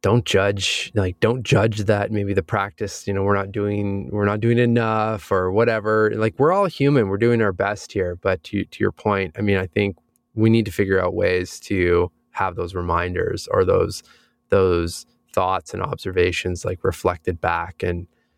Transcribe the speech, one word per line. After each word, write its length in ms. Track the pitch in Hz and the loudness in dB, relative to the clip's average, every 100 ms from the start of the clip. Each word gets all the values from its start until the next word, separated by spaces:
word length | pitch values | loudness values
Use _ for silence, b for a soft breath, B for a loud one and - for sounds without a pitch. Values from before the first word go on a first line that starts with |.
Don't 220 | 98 120 | 4 2
judge, 640 | - 95 101 98 - - - | 2 2 2 0 -4 -4 -4
like, 260 | 107 92 90 | -2 -2 0
don't 220 | 110 127 | 0 0
judge 380 | 110 107 113 107 | 2 2 2 0
that 260 | 101 104 101 | 0 0 0
maybe 220 | 107 101 | -2 0
the 100 | 98 | -2
practice, 640 | 90 107 98 _ 101 - - | 0 -2 -2 _ -10 -8 -4
you 60 | |
know, 100 | 98 | 0
we're 140 | 98 101 | 2 0
not 160 | 98 | 0
doing, 560 | 101 101 104 101 98 - | -4 -2 -2 -2 -4 -4
we're 140 | 104 | 0
not 160 | 101 107 | 0 2
doing 160 | 117 120 | 2 2
enough 720 | 123 117 113 110 107 107 - | 4 2 2 0 -2 -4 -2
or 220 | 98 92 | 0 2
whatever. 580 | 98 117 110 104 110 107 | 2 2 2 0 2 2
Like, 240 | 107 110 - | 2 -2 2
we're 140 | 143 | 2
all 120 | 190 196 | 2 0
human. 420 | - 139 143 101 | 2 2 4 2
We're 100 | 101 | 2
doing 240 | 117 117 | 2 2
our 100 | 107 | 0
best 400 | 90 98 104 - | 0 -4 -4 -6
here. 240 | 101 90 87 | -4 -4 -2
But 260 | 98 92 | -2 -2
to, 200 | - 101 | -4 -6
to 180 | - - | -6 -2
your 100 | 101 | -2
point, 420 | - 107 98 92 - | 0 -2 0 -2 -2
I 60 | |
mean, 160 | 107 98 | 0 0
I 80 | 92 | 0
think 300 | - 101 - _ _ _ | 0 -2 -4 _ _ _
we 140 | 113 110 | 2 4
need 160 | 113 | 4
to 60 | 104 | 2
figure 260 | 95 98 95 | -2 0 2
out 100 | 90 | 0
ways 460 | 92 92 92 90 - | 0 0 0 -2 -10
to 500 | - 98 87 87 87 _ _ | -4 0 4 4 2 _ _
have 260 | - 95 87 | -4 -4 -4
those 180 | 90 | -6
reminders 720 | 92 87 85 90 90 90 90 - | -4 -2 -2 -2 -2 -4 -4 -2
or 140 | - | 0
those, 380 | 92 95 92 - b b b b _ | 2 2 0 -4 b b b b _
those 560 | 98 95 87 85 - - _ _ | 2 4 2 -2 -8 -16 _ _
thoughts 400 | - 92 92 - | -2 0 -2 -6
and 80 | 98 | -8
observations, 840 | 95 101 95 92 90 90 92 87 | -6 -6 -4 0 0 0 -6 -4
like, 180 | 92 92 | -6 -4
reflected 560 | 98 - 95 85 - 85 | -4 -2 -2 -2 -6 -4
back. 440 | 87 85 85 - | -2 -2 -6 -6
And, 240 | 92 87 87 _ _ | -4 -4 -8 _ _